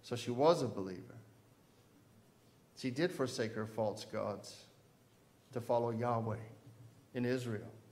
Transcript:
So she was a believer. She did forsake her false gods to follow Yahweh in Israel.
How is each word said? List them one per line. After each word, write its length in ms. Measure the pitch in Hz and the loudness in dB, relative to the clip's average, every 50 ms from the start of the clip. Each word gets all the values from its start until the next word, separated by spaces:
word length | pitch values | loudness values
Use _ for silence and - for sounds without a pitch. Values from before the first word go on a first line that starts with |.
So 140 | - - 120 | -6 -6 -6
she 160 | 110 - 120 | -4 -2 -2
was 320 | 120 120 143 160 175 156 139 | 2 6 8 8 8 8 4
a 40 | |
believer. 520 | 110 104 101 95 95 92 92 - - - - - - - - - - - - - - - - - - - - - - - - - - - - - - - - - - - | 0 0 -2 -4 -4 -6 -8 -10 -14 -16 -18 -18 -20 -20 -20 -20 -20 -20 -20 -20 -20 -20 -20 -20 -20 -20 -20 -20 -20 -20 -20 -20 -20 -20 -20 -20 -20 -20 -20 -20 -20 -14
She 140 | - - 131 | -4 -2 -2
did 220 | 120 135 165 180 | 2 2 0 0
forsake 420 | - - 135 120 - - 117 110 110 | 2 0 0 0 0 -2 -2 -2 0
her 140 | 110 110 | -4 -4
false 360 | 110 - 117 110 104 95 - - - | -4 0 0 0 0 0 -2 -8 -6
gods 540 | - 107 104 104 101 98 - - - - - - - - - - - - - - - - - - - - - - - | -4 -2 -2 -2 -4 -6 -8 -14 -16 -16 -20 -20 -20 -20 -20 -20 -20 -20 -20 -20 -20 -20 -20 -20 -20 -20 -20 -8 -6
to 80 | 123 | -6
follow 300 | 113 - 123 120 120 117 | 0 2 2 4 4 2
Yahweh 460 | 117 110 120 120 120 113 113 113 107 110 - - - - - - - - - - - - - - - | 0 0 2 2 2 2 2 0 -4 -4 -8 -14 -16 -20 -20 -20 -20 -20 -20 -20 -20 -20 -20 -8 -2
in 100 | 127 123 | 0 2
Israel. 480 | 123 127 131 120 117 110 101 - - - - - - | 2 2 0 0 -2 -4 -4 -6 -10 -16 -18 -20 -20